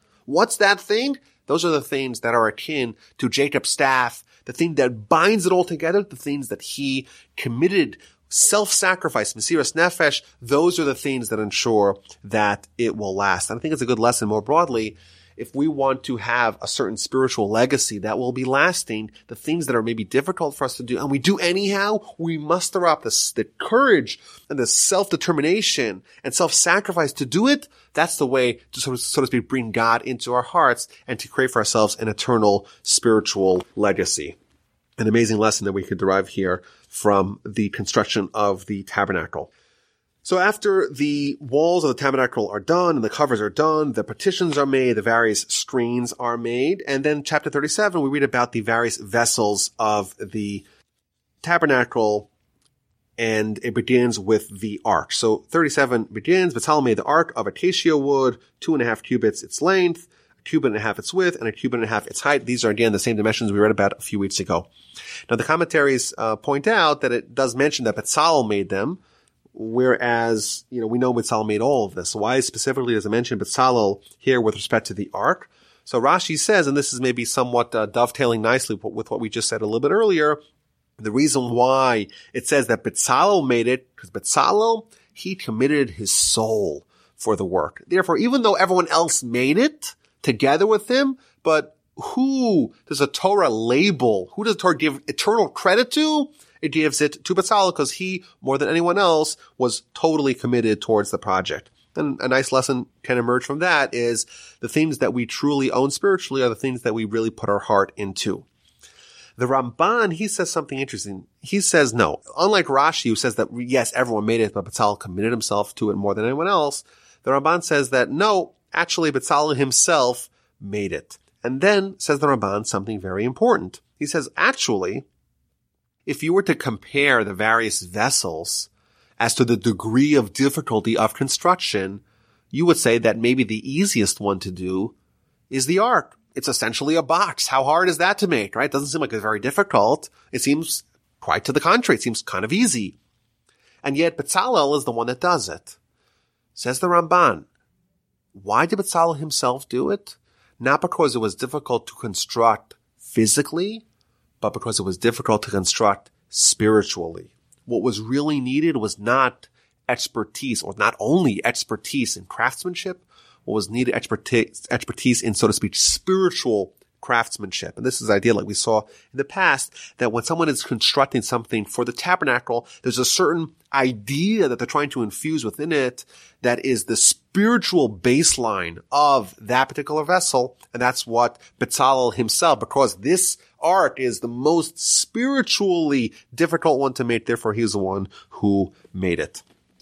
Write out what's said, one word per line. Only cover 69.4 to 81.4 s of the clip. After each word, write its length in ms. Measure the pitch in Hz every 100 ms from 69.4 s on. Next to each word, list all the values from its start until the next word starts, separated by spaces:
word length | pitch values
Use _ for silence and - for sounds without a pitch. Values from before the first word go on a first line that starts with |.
| _
whereas, 1120 | - 113 117 127 120 120 117 117 110 - - -
you 120 | 123
know, 60 | 110
we 120 | 120
know 160 | 127
Bezalel 320 | 120 - 110 107
made 140 | 104
all 240 | 127 135
of 100 | 101
this. 160 | 90 87
So 80 | 107
why 220 | 107 131
specifically 540 | - - - 135 123
does 120 | 107 104
it 40 |
mention 280 | 117 120 113
Bezalel 640 | - - 131 123 104 101 - _
here 220 | - 127
with 160 | 110 104
respect 320 | - 113 -
to 60 |
the 140 | 101 101
ark? 340 | 92 117 180 - _ _ _
So 160 | - 123
Rashi 380 | 131 180 - 151
says, 280 | - 208 143
and 100 | 143
this 160 | 135
is 80 | 123
maybe 240 | 127 120
somewhat, 500 | 117 - 123 120 120
uh, 120 | 113 107
dovetailing 560 | 120 120 - 127 113
nicely 340 | 113 127 - 104
w-, 180 | 107
with 160 | 110 110
what 100 | 117
we 80 | 113
just 200 | 113 -
said 140 | 110
a 20 |
little 160 | 107 113
bit 120 | 143
earlier, 480 | 196 220 170 151 151 _ _ _ _ _ -
the 140 | 107
reason 380 | 117 151 139